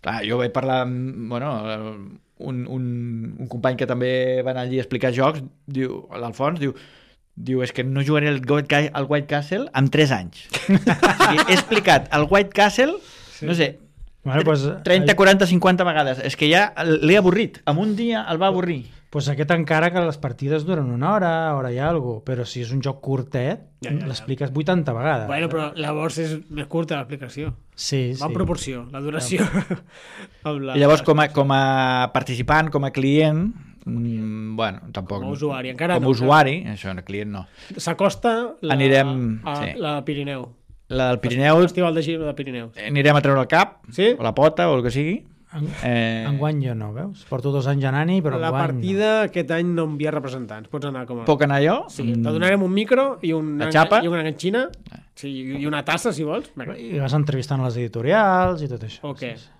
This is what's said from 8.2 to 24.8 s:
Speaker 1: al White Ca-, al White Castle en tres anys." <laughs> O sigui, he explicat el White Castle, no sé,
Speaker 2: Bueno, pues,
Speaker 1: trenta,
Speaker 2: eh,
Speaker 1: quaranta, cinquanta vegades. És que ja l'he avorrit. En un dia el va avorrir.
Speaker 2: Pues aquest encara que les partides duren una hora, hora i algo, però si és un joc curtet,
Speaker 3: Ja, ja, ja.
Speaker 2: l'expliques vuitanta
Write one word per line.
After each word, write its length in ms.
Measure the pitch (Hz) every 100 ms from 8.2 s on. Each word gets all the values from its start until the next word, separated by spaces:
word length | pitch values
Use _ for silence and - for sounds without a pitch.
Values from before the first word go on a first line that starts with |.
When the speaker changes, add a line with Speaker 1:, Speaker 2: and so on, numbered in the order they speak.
| 147
Speaker 1:
al 140 | 139
White 240 | 123 147 147
Ca-, 220 | 147 147
al 140 | 135 139
White 200 | 147 147
Castle 420 | 147 147 190 269
en 140 | 135 135
tres 220 | 143 147
anys." 380 | 120 87 - - - -
<laughs> 0 |
O 600 | 196 - - 339 - -
sigui, 160 | 302 302
he 60 |
explicat 560 | 226 - 220 196 147 -
el 140 | 147 151
White 220 | 196 202
Castle, 460 | - 202 202 269 370 - - - -
no 100 | 151
sé, 260 | 170 143 - - _ - _ 135
Speaker 2:
Bueno, 160 | 135 160
pues, 160 | 151 139 - -
Speaker 1:
trenta, 260 | 185 190
Speaker 2:
eh, 40 | 196
Speaker 1:
quaranta, 280 | 190 196 190
cinquanta 380 | 180 185 180
vegades. 340 | 180 156 139 131
És 140 | 131 -
que 100 | 151
ja 240 | 170 208 - 165
l'he 320 | 156 151 196
avorrit. 400 | 185 175 190 - -
En 100 | 147
un 160 | 214 208
dia 280 | 233 220 -
el 120 | 160
va 60 | 190
avorrir. 380 | 185 175 151 117 - _
Speaker 2:
Pues 180 | 147 147
aquest 240 | 139 151
encara 400 | 170 156 160 170
que 80 | 180
les 180 | 170 147
partides 460 | 131 117 139 156
duren 220 | 156 175 127
una 220 | 120 151
hora, 420 | 214 175 165 160 143
hora 160 | 131
i 40 | 120
algo, 460 | 147 170 123 110
però 220 | - 127 120
si 160 | 127
és 100 | 117
un 100 | 135
joc 200 | 139 139
curtet, 580 | - 135 127 131 127 156 - _
Speaker 3:
Ja, 100 | 123
ja, 80 | 147
ja. 80 | 151
Speaker 2:
l'expliques 420 | 127 - 131 139
vuitanta 400 | 135 156 185